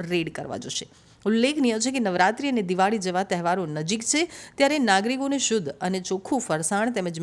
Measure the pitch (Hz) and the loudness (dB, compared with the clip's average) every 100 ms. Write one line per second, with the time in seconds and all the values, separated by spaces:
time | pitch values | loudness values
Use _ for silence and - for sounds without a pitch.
0 | 170 175 160 - - 120 - - - - | -2 -2 -2 -6 -10 -10 -8 -10 -10 -20
1 | - - - 226 254 302 247 220 240 262 | -20 -6 0 2 2 2 2 2 0 0
2 | 214 180 185 226 277 247 180 185 196 220 | 0 4 4 4 -2 0 0 2 2 2
3 | 185 180 180 175 175 185 170 151 160 220 | 0 -2 -2 -2 0 0 -2 -4 -4 -4
4 | - 294 339 - - - 277 302 233 190 | 0 0 0 -6 -20 2 2 4 4 4
5 | 214 262 277 277 - 226 147 - 180 190 | 2 -2 0 0 0 0 -2 -4 -4 -4
6 | 180 190 - 269 - 156 165 202 233 233 | -2 -6 -2 -4 0 -2 0 0 0 -2
7 | 180 165 | -4 -4